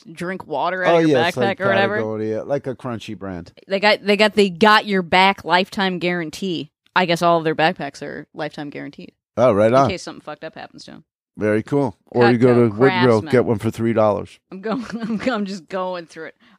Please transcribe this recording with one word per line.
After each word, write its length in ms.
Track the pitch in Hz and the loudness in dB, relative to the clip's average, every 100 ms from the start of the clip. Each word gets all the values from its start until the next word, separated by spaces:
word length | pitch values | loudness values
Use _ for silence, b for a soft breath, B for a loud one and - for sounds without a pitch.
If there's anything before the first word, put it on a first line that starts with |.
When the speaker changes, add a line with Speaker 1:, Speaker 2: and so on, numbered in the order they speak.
| - | -20
Speaker 1:
drink 320 | 165 175 190 - | -12 -10 -10 -8
water 360 | 139 165 185 | -4 -4 -2
out 120 | 180 170 | 2 4
Speaker 2:
Oh, 20 | |
Speaker 1:
of 40 | 160 | 4
your 100 | 139 | 2
Speaker 2:
yeah, 80 | 170 | 0
it's 80 | - | -2
Speaker 1:
backpack 40 | |
Speaker 2:
like 200 | 196 190 | -4 -2
Speaker 1:
or 60 | 196 | 0
whatever? 280 | 196 196 208 | 0 0 -2
Speaker 2:
Patagonia, 480 | 110 107 107 110 | -4 -4 -4 -4
like 240 | 95 143 135 | -4 -6 -6
a 80 | 117 | -10
Crunchy 420 | 127 113 - 101 | -10 -10 -10 -12
brand. 340 | 98 87 85 - - | -10 -10 -12 -20 -8
Speaker 1:
They 120 | 190 | -2
got, 240 | 208 208 | 0 0
they 120 | 190 202 | 0 2
got 180 | 214 208 | 2 2
the 140 | 202 | 0
Got 360 | 165 214 214 202 | 4 6 6 4
Your 160 | 190 | -2
Back 420 | 165 185 190 196 | 2 4 4 2
lifetime 560 | 160 180 190 220 190 180 | 0 0 0 -4 -4 -2
guarantee. 720 | 175 175 156 - 190 156 143 _ _ 185 | -4 -4 -6 -8 -8 -6 -10 _ _ -2
I 100 | 180 | 0
guess 160 | 170 | 2
all 160 | 170 170 | 2 2
of 40 | |
their 120 | 160 156 | 0 0
backpacks 460 | 160 185 143 - | 0 -2 -10 -10
are 260 | 143 151 147 | -12 -12 -14
lifetime 360 | - 151 156 147 | -10 -10 -10 -12
guaranteed. 440 | 139 139 - - _ _ - | -12 -16 -18 -20 _ _ 2
Speaker 2:
Oh, 160 | 123 | 2
right 140 | 101 110 | 4 4
Speaker 1:
In 80 | 127 | 4
Speaker 2:
on. 140 | 131 | 2
Speaker 1:
case 140 | 95 | -2
something 180 | - - | -10 -16
fucked 220 | - 151 | -18 -16
up 120 | 160 147 | -16 -16
happens 300 | - - - | -18 -20 -20
to 60 | |
'em. 120 | - _ _ _ - | -20 _ _ _ -4
Speaker 2:
Very 260 | 104 107 | 0 0
cool. 340 | - 143 131 - _ | 0 -2 -2 -6 _
Or 240 | 120 120 | 2 4
you 60 | 120 | 6
go 120 | 127 | 4
Speaker 1:
Cutco, 40 | 120 | 6
Speaker 2:
to 60 | 120 101 | 4 4
Woodrow, 120 | 135 | 2
Speaker 1:
Craftsman. 440 | 135 123 110 104 | 4 4 2 2
Speaker 2:
get 140 | 123 92 | 0 2
one 140 | 104 | -2
for 120 | 113 | -2
three 220 | 110 113 | -2 0
dollars. 460 | 110 107 98 95 - _ | 2 2 0 -6 -16 _
Speaker 1:
I'm 100 | 185 | -12
going, 240 | 208 254 226 | -6 -6 -8
<laughs> 140 | 226 | -10
I'm, 200 | 226 220 254 | -6 -4 -4
I'm 160 | 226 196 | -4 -4
just 220 | 196 147 | -8 -10
going 380 | 190 185 180 165 | -8 -6 -8 -12
through 200 | 160 156 | -18 -18
it. 80 | _ b | _ b